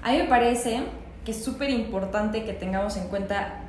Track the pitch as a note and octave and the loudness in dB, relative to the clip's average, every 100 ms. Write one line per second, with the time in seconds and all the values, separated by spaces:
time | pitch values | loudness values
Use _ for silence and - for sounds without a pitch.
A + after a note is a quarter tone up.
0 | - C#4 E4 B3+ A#3 A#3+ A#3+ A#3 C#4+ - | 4 2 6 6 6 4 0 -2 -4 -8
1 | - - - A3 - - C#4+ B3+ G#3+ G3 | -14 -12 -6 -4 -4 -2 0 0 0 -2
2 | G3 G#3 G#3+ A3 G#3+ G3 F#3 F#3+ G#3 G3+ | 0 0 0 0 -4 -6 -2 0 0 -2
3 | F3+ G3 G3 G3+ G3 - | -4 -4 -2 -2 -2 -6